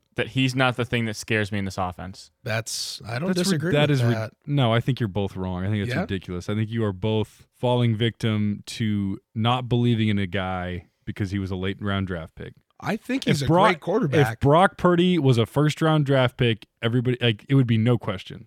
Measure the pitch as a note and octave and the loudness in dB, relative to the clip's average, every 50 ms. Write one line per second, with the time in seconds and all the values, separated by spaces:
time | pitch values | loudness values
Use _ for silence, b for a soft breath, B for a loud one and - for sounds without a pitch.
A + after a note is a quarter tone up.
0 | _ _ _ - B2 - - C3 C3 C3+ B2 C3 C3+ B2+ A#2+ - A#2+ - - A#2+ | _ _ _ -6 -6 -4 -2 0 0 0 2 2 0 0 2 0 -2 -2 -2 -2
1 | A#2 A2+ G#2+ - - - A#2 A2 G#2 F#2+ G#2+ G2+ G2 G2 F#2 - F#2 F2+ F2+ - | -2 -2 -6 -8 -4 -2 0 0 0 -2 -4 -4 -6 -6 -4 -4 -4 -4 -6 -8
2 | E2+ F#2 G2+ - - - _ _ - A#2+ A2 A2+ A2 - - - - - - - | -12 -14 -14 -16 -20 -20 _ _ -10 -6 -6 -6 -6 -6 -8 -8 -8 -8 -10 -12
3 | - G#2 A#2 B2 D#3 F#3 F#3 F3+ F3+ F#3+ F#3+ D3+ D3 E3+ C#3+ C#3+ D3 D3 D3 C3+ | -12 -10 -8 -6 -4 -2 -2 -2 0 0 0 -2 0 0 2 2 2 4 2 2
4 | B2 A#2 A#2+ A2 A2 A2 - _ _ - C#3+ C#3+ C3 A#2 A2+ A#2 - - B2+ - | 2 2 0 0 -4 -8 -10 _ _ -2 0 2 2 2 2 2 2 0 -2 -2
5 | B2 G#2 F2+ G#2 G2+ F#2+ - F#2+ F#2 F#2 F2+ F2+ F#2 G2 G#2+ G#2 G2+ A#2+ A#2+ D3 | -2 -4 -2 -2 -4 -4 -4 -6 -6 -4 -4 -4 -2 -2 -2 -2 -2 -2 -2 -4
6 | - - G2+ F#2+ - - F#2 F2 E2+ - G#2 G#2+ A2 G#2 A2+ A2+ A2+ G#2 F#2+ F#2 | -4 -4 -4 -6 -6 -6 -8 -8 -6 -4 -2 -2 -2 -2 -2 -2 -2 -2 -2 -2
7 | F#2+ A2 A2 A2 G#2 - - - - _ _ _ - B2 B2 B2 B2 A#2+ A2+ G#2 | -2 -2 0 0 -2 -4 -8 -18 -20 _ _ _ -2 0 2 2 2 2 2 2
8 | A#2 A#2 G#2+ - - A2+ G#2+ G#2+ G#2 G#2 G#2 G#2 - - - - A#2 G#2+ G#2 G2+ | 0 -2 -2 -2 -2 0 0 0 0 0 -2 -4 -8 -10 -6 -4 -2 0 0 0
9 | G2+ G2 G2 - - _ - A#2 A2 A#2 B2 B2+ B2+ A#2 B2 A#2+ A#2+ A#2+ A#2+ A2 | 0 -2 -4 -6 -10 _ -6 -2 0 0 0 0 0 0 0 2 2 2 2 2
10 | A2 G#2+ G#2+ G2+ G2 F2+ F2 G2+ F#2 F#2 F#2 F#2 F2+ F2+ F2+ F2 - _ _ _ | 2 2 0 0 -2 -2 -4 -4 -4 -4 -4 -4 -6 -6 -6 -8 -10 _ _ _
11 | _ - G#2+ - G#2+ F#2 F#2+ G2+ F#2+ F2+ G2 F#2 F#2 F#2+ G2 - G#2 G2+ G2 G2 | _ -10 -6 -6 -4 -4 -2 -4 -4 -4 -4 -4 -4 -4 -6 -4 -4 -4 -2 -2
12 | F#2+ F2+ F#2 E2+ D#2+ D#2+ _ - E2+ E2+ - _ _ _ _ - - C#3+ F#3+ A3 | -2 -4 -4 -6 -8 -10 _ -16 -16 -16 -16 _ _ _ _ -10 -6 -6 -6 -6
13 | - - B3 C4+ - - - D3+ C#3+ B2+ D#3+ F3 G3 G#3+ F#3 D#3 - - F3 A#3 | -4 -4 -6 -4 -2 0 -2 0 2 2 4 4 4 4 2 0 -2 -2 -2 0
14 | B3 D3 C3 E3 C#3 A2+ A2+ - - C#3 C#3+ E3 F#3+ G3 - - - F3+ F3 E3+ | 0 2 2 2 2 2 0 0 2 4 6 6 4 4 2 2 2 2 4 4
15 | F3 F3+ F3+ E3+ C#3 C3 B2+ A2+ A2+ - - C#3 D3 D3+ C#3+ - E3 D#3+ D#3 D#3 | 4 4 4 4 4 4 4 4 2 0 2 0 2 2 0 0 2 2 2 2
16 | D3 C3 C#3 C3 C3 A#2+ - - C3 A#2+ A2+ G2+ - - _ _ - A#2 A2+ B2+ | 2 2 2 2 2 2 2 0 0 0 0 -2 -6 -16 _ _ -2 0 0 0
17 | A#2+ B2 B2+ - - A#2+ A2 G2+ - - C#3 C3+ C3 A2+ A#2 A2 A2 A#2+ B2 A2 | 0 0 0 0 2 0 0 0 0 2 2 4 4 4 2 2 4 2 2 2
18 | - - G2 F2+ - - - F#2 - | 0 -4 -8 -8 -8 -14 -16 -18 -18